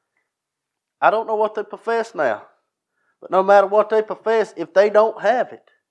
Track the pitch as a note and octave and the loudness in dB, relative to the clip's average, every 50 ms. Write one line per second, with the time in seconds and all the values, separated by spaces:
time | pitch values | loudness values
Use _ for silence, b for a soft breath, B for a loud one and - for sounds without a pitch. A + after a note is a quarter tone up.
0 | _ _ _ _ _ _ _ _ _ _ _ _ _ _ _ _ _ _ _ - | _ _ _ _ _ _ _ _ _ _ _ _ _ _ _ _ _ _ _ -2
1 | C#3 D#3+ G3 A3 A3+ G#3+ A3 G#3 A3 G#3 G#3+ G#3+ G3+ - - G3 - A3+ A#3 A3+ | 0 0 0 0 -2 -4 -2 -2 -2 -2 -4 -6 -10 -10 -12 -12 -6 -4 -2 -2
2 | A3 - - F3 D3 A#2+ G#2+ G#2 - - _ _ _ _ _ _ _ _ _ _ | -4 -4 -4 -4 -2 -2 -2 -4 -8 -18 _ _ _ _ _ _ _ _ _ _
3 | _ _ _ _ - - F3+ F#3+ F#3+ F#3+ G3+ G3+ G3 F#3+ G3+ G#3+ G#3 G#3+ A3 A3 | _ _ _ _ -10 -4 -2 0 2 4 4 4 4 4 2 0 0 2 0 -2
4 | G#3+ G#3+ F#3 - - G#3+ A3+ A3+ G3+ - - D#3+ E3+ - - F#3 G3+ G#3+ G#3 G#3 | -2 -2 -6 -8 -4 -2 0 0 -2 -4 -6 -12 -10 -2 2 2 2 4 4 2
5 | A3 A3+ A3 G#3+ E3+ G3+ B3 B3 G3+ - - - _ _ _ _ _ _ | 2 2 0 -4 -4 -2 -2 -2 -4 -6 -10 -20 _ _ _ _ _ _